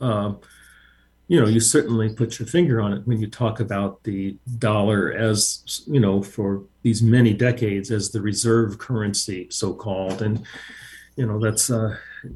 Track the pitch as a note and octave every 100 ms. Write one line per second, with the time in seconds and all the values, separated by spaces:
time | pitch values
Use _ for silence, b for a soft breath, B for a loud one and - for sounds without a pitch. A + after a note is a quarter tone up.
0 | C3 G#2+ G2+ G2+ b b b b b b
1 | b _ _ E3+ A2 A2+ A2+ D3+ - A2+
2 | A2 A2 A2 - A2 E3+ E3+ A2+ G#2 G2+
3 | G#2 A2+ G#2 - A#2 G#2+ G2+ G2 G2+ -
4 | - G2 G2 G2+ - A#2 A2+ G#2+ G2+ G#2
5 | E2+ D2+ A2+ G#2 - - - - - C#3+
6 | G#2 G2 G2 - G2+ G2 - _ A#2+ A2
7 | A2+ A#2+ A#2 G2+ B2 A#2+ A2 G2 F#2+ G#2+
8 | G2 A2 G#2 G2+ A#2 A2+ A2 F#2+ - A#2+
9 | G#2 G2+ - F#2 F2+ - G2 F2 A2 F#2+
10 | F#2+ G2 G#2+ G#2+ B B B B B B
11 | B - A2+ G#2+ A2 G#2+ - A#2 A2 B
12 | B B B